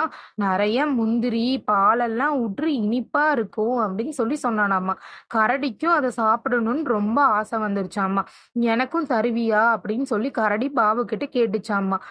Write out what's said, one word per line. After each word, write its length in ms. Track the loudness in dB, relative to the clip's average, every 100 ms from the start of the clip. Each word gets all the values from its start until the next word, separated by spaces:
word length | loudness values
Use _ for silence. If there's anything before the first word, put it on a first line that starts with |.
| 0 -6 -12
"நிறைய 520 | -4 0 2 2 2 0
முந்திரி, 800 | 0 0 0 0 0 0 -2 0
பாலெல்லாம் 640 | 2 4 4 0 0 0 0
ஊற்றி 420 | -2 -2 -2 0
இனிப்பா 500 | 0 -2 -2 0 2
இருக்கும்" 480 | 0 -2 -2 -2 0
அப்படின்னு 300 | -2 -2 -4
சொல்லி 300 | -4 -2 -2
சொன்னானாமா. 500 | -2 0 2 0 -2 -6 -10 -20 -4
கரடிக்கும் 600 | 0 2 2 -2 -2 0
அதை 160 | 2 0 0
சாப்பிடணும்னு 680 | 0 0 0 -2 0 -2
ரொம்ப 380 | 0 0 0 2
ஆசை 360 | 4 2 -2 -4
வந்துருச்சாமா. 640 | -2 -2 -4 -2 0 -2 -4 -10 _
"எனக்கும் 540 | -2 0 2 0 -2 0
தருவியா?" 680 | 0 0 0 2 4 4 2
அப்படின்னு 240 | -2 -4
சொல்லி 280 | -2 -2 -2
கரடி 380 | 0 0 0 0
பாபு 360 | 2 2 2
கிட்ட 200 | -2 -4
கேட்டுச்சாமா. 720 | -2 0 0 0 -2 -2 0 -2 -6